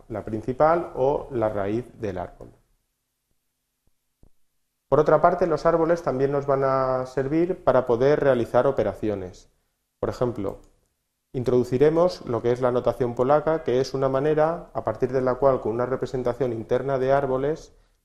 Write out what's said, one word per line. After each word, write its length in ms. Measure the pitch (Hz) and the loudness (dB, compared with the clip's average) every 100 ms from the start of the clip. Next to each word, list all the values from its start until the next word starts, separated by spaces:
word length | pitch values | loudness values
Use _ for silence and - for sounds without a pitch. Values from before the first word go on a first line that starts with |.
| - | -12
la 160 | 107 95 | -10 -8
principal 640 | 110 120 127 151 170 170 | -8 -4 2 2 2 -2
o 360 | - 131 147 - | -2 0 0 -4
la 160 | 127 110 | -2 -2
raíz 380 | 101 98 113 123 - | -2 -4 -4 -6 -10
del 160 | 107 90 | -8 -8
árbol. 320 | 90 - 58 _ _ _ _ _ _ _ _ _ _ _ _ _ _ _ _ _ _ _ _ _ _ _ - | -10 -12 -20 _ _ _ _ _ _ _ _ _ _ _ _ _ _ _ _ _ _ _ _ _ _ _ 0
Por 100 | 139 | 2
otra 220 | 156 156 | 4 4
parte, 260 | 175 180 180 | 4 2 0
los 180 | 151 165 | 0 2
árboles 380 | 165 160 170 | 2 2 0
también 300 | 151 127 139 | -2 0 0
nos 140 | 143 135 | 0 0
van 180 | 135 135 | 0 0
a 400 | 135 131 131 127 | 0 0 -2 -4
servir 580 | - 135 160 175 180 | -4 -2 0 -2 -2
para 220 | - 127 123 | 2 2 4
poder 340 | 117 135 147 | 2 4 4
realizar 480 | 139 127 113 123 135 | 2 2 2 2 2
operaciones. 840 | 131 104 98 110 98 92 - _ _ _ _ _ - | 2 -2 -2 -4 -6 -8 -16 _ _ _ _ _ -8
Por 80 | - | -6
ejemplo, 480 | 107 123 110 98 - - _ _ _ _ _ _ | -2 -4 -4 -8 -8 -18 _ _ _ _ _ _
introduciremos 960 | 131 120 123 123 131 151 165 180 - - | -6 0 2 2 2 4 4 2 0 -6
lo 160 | 113 | -2
que 100 | 117 | 0
es 80 | 123 | 0
la 140 | 127 | 0
notación 420 | 123 117 - 120 120 | 0 0 0 -2 0
polaca, 480 | 127 151 147 160 | 2 2 2 -2
que 160 | 156 123 | 0 0
es 140 | 135 | 0
una 160 | 135 135 | -2 -2
manera 600 | 135 151 151 156 175 170 | 0 0 2 0 -2 -8
a 100 | 127 | -6
partir 300 | 113 110 127 | -4 -2 -2
de 80 | 131 | 0
la 140 | 127 120 | 0 2
cual, 260 | 139 127 | 2 2
con 100 | 107 | -2
una 140 | 117 123 | -4 -2
representación 680 | 131 123 131 123 117 127 | -4 -4 -4 -4 -2 -4
interna 480 | 113 107 123 131 135 | -4 -2 -2 -2 -2
de 140 | 127 | 2
árboles, 580 | 139 131 131 139 160 - _ _ _ | 2 0 -2 -2 -6 -10 _ _ _